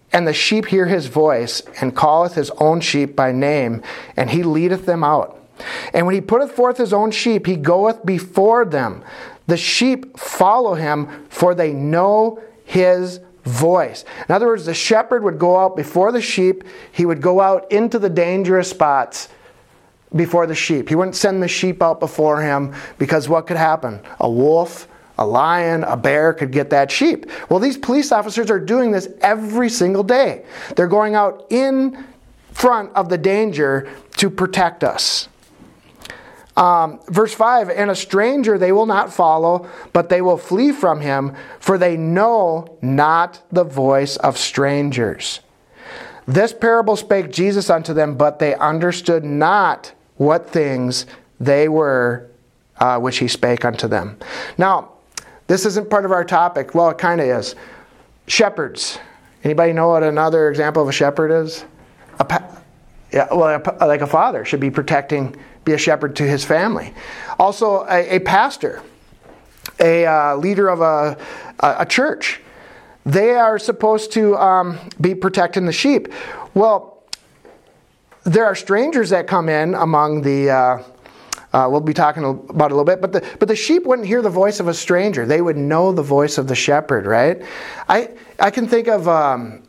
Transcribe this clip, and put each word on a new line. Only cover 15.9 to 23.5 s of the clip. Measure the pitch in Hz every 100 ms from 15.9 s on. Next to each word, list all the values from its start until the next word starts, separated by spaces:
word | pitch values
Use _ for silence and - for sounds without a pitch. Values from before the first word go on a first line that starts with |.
| 175 202
the | 240
sheep. | 220 - 185 185 - - -
He | - 170
would | 156
go | 165 185
out | 190 190 -
into | 202 226 233
the | 196
dangerous | 170 170 190 185 185 180
spots | - 151 139 123 - - - - _ _ _ _ _ _ 156
before | 170 170 170
the | 156
sheep. | - 151 120
He | 156
wouldn't | 185 185
send | 202 190
the | 175
sheep | - 185 170
out | 165 165
before | 156 - 151 151
him, | 151 139 139 - - -
because | 139 156 147
what | 165
could | 160